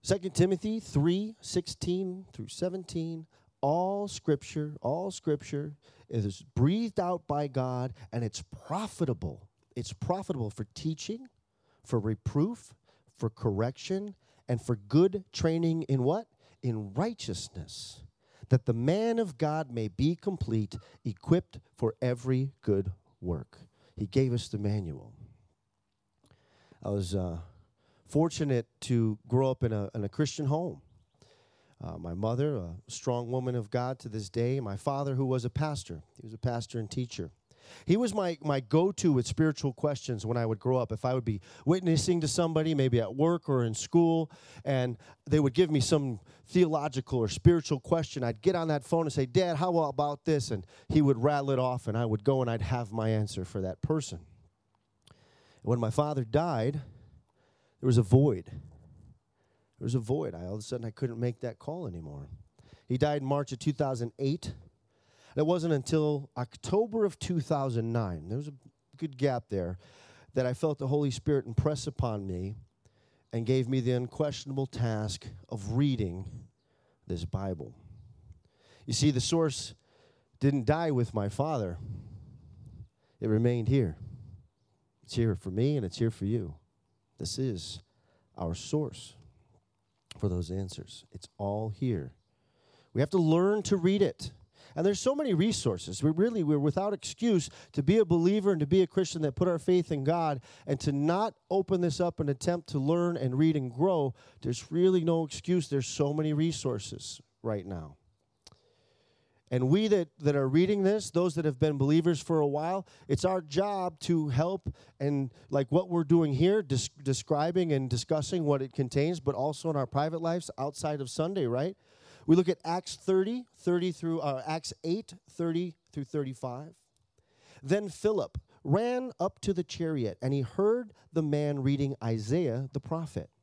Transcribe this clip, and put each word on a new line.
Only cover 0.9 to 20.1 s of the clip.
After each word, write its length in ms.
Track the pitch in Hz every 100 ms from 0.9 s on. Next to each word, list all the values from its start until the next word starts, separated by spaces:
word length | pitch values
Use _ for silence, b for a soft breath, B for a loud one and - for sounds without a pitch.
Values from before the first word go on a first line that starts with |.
| 143 160 185 214 220
sixteen 840 | - 180 - - - 180 190 185 190
through 180 | - -
seventeen, 760 | - 180 185 170 165 160 165 160 b b _
all 440 | 139 165 185 202 202
scripture, 720 | - - 143 - 151 151 151
all 280 | 120 160 190
scripture 680 | - - 147 - 143 151 147 b b b
is 340 | 117 101 92 -
breathed 460 | - 131 208 233 -
out 260 | 180 180 -
by 220 | 147 147
God, 460 | 131 127 127 127 B B
and 100 | 120
it's 220 | 113 - - - -
profitable. 840 | 175 214 - 151 110 82 - - _ _
It's 200 | - 117
profitable 560 | - - 185 190 151 110
for 160 | - 107
teaching, 520 | - 151 160 - 233 262 _ _ _ _ _
for 160 | - 120
reproof, 760 | 104 107 - 143 190 240 - - b b b _
for 140 | 113
correction, 840 | - 113 98 120 - - 190 208 190 b b b
and 140 | 120
for 160 | - 110
good 480 | 101 139 190 190 -
training 500 | - 165 165 165 165
in 180 | - 135
what? 260 | 127 196 226 _ b b
In 300 | 127 110 104
righteousness, 1120 | 110 220 233 - 87 - - - - - - - _ B B B
that 160 | 131 -
the 80 |
man 440 | 113 127 190 226 226
of 200 | 208 127
God 340 | 151 156 139
may 160 | 117 107
be 260 | 87 143